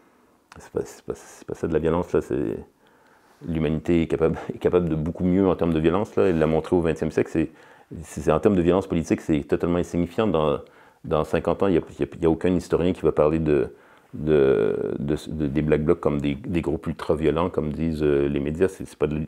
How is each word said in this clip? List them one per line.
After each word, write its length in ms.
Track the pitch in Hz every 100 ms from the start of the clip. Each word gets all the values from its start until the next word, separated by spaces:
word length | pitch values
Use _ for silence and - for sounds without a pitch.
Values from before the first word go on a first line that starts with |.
| _ _ _ _ _ -
c'est 140 | -
pas, 80 | -
c'est 200 | - -
pas, 100 | -
c'est 320 | - - - -
pas 80 |
ça 140 | - 92
de 40 |
la 60 | 78
violence, 340 | 80 85 87
là. 80 | 82
C'est, 360 | - 65 55 50 - _ _ _ _ _ _ - -
l'humanité 560 | 80 76 78 82 85
est 40 | 80
capable, 280 | - 80 -
<laughs> 80 | -
est 60 | -
capable 300 | 82 87 85
de 80 | 78
beaucoup 280 | 82 -
mieux 220 | 90 92 95
en 80 |
termes 180 | 80 85
de 60 | 80
violence, 380 | 80 92 110 -
là. 80 |
Elle 160 | 98 82
l'a 80 | 78
montré 260 | 80 -
au 60 | 92
vingtième 320 | 82 78 80
siècle. 180 | - -
C'est, 200 | 85 76 - - - - 87
c'est, 180 | 78 80
c'est, 100 | 78
en 60 | 78
termes 160 | 110
de 80 | 92
violence 240 | 85 92 -
politique, 340 | 82 76 107
c'est 200 | - 73
totalement 360 | 69 87 85 87
insignifiant. 480 | 85 87 85 - 110
Dans, 340 | 80 76 67 - - - _
dans 200 | - 78
cinquante 380 | 76 85 85 80
ans, 40 | 101
il 80 |
y 40 | 80
a, 20 | -
il 100 | -
y 20 |
a, 20 | 69 -
il 60 |
y 40 | 82
a 40 |
aucun 240 | 80 90
historien 380 | 87 - 73 87
qui 100 | 87
va 100 | 76
parler 260 | - 76 80
de, 340 | 76 71 58 - - - _
de, 800 | - 76 76 67 55 53 50 - -
de, 180 | 71 76 -
de, 180 | 78 71
des 160 | 76
Black 220 | 76 76
Blocs 160 | 76 85
comme 200 | 76 73
des, 140 | 71
des 260 | 71 - 85
groupes 260 | 73 78 -
ultra-violents, 640 | 76 - - 78 78 90
comme 220 | 76 76
disent, 300 | 71 82 76
euh, 260 | 76 69 71
les 120 | 71
médias. 280 | 71 78 92
C'est, 160 | -
c'est 140 | 71 -
pas 100 | 76
de 80 |
l-, 100 | 78